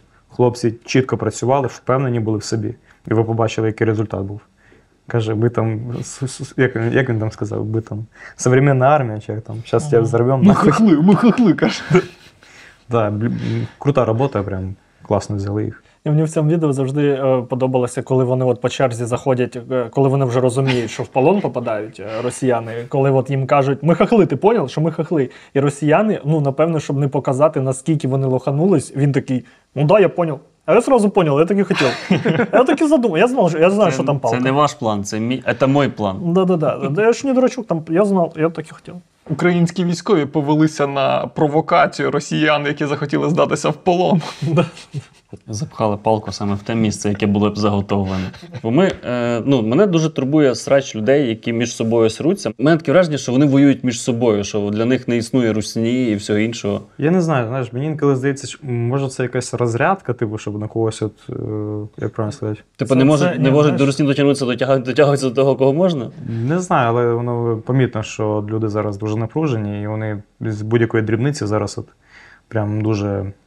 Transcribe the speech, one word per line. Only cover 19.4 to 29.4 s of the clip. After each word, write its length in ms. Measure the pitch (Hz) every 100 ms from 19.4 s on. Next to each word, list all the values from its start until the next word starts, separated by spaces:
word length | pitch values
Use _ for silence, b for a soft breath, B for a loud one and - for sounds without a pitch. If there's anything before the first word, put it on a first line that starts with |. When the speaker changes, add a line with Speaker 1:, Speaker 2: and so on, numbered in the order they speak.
| 120 123 120
Speaker 2:
е, 160 | 127 117
коли 200 | 123 135
вони 160 | 135 135
вже 140 | 120
розуміють, 520 | 127 120 135 127 113
що 120 | -
в 40 | 123
полон 340 | - 135 202
попадають, 580 | 151 123 120 107 110 -
е, 220 | 98 110
росіяни, 480 | 120 - 131 117 113 113 120
коли 220 | 143 139
от 180 | 135 131
їм 160 | 135 131
кажуть: 320 | 143 135 139
«Ми 140 | 151 165
хохли, 300 | 202 233 170
ти 100 | 135
поняв, 340 | 196 233 139
що 120 | -
ми 100 | 160
хохли?» 380 | 165 156 165 127 B B
І 60 | 139
росіяни, 600 | 139 139 151 151 220 185 147
ну, 160 | 160
напевне, 380 | 139 139 160 160
щоб 180 | - 139
не 100 | 143
показати, 540 | 139 131 127 151 156
наскільки 460 | 131 131 - 156 135
вони 200 | 135 135
лоханулись, 640 | 127 - 139 180 170 127 135
він 160 | 143
такий: 340 | 135 - 127